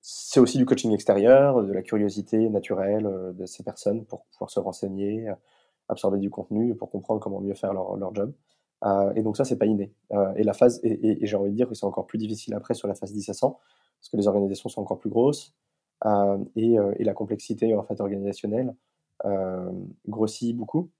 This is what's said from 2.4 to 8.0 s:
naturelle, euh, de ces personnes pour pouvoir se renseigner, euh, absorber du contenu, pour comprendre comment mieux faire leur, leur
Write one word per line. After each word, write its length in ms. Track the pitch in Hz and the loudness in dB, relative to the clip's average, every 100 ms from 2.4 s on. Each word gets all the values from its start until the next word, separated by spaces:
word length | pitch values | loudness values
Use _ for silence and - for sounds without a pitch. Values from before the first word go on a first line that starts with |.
| 113 | 2
naturelle, 560 | 104 - 98 98 104 107 | 0 -2 -2 0 0 0
euh, 260 | 95 92 | -4 -8
de 140 | 90 92 | -10 -12
ces 160 | - | -10
personnes 420 | 98 - - 107 | -12 -4 -2 -2
pour 200 | 107 - _ | -4 -14 _
pouvoir 180 | _ 104 | _ -6
se 80 | - | -4
renseigner, 680 | 95 92 98 95 101 107 113 | -4 -4 -6 -4 -4 -4 -6
euh, 60 | 95 _ _ _ _ _ | -10 _ _ _ _ _
absorber 300 | - - 98 | -2 0 0
du 120 | 98 | -2
contenu, 440 | 101 95 107 120 | -6 -4 0 0
pour 160 | 113 - | -2 -6
comprendre 300 | 104 90 110 | -10 -4 -4
comment 200 | 101 98 | -2 -6
mieux 140 | 98 | -6
faire 180 | 98 98 | -4 -4
leur, 240 | 95 92 | -4 -4
leur 180 | 98 | -6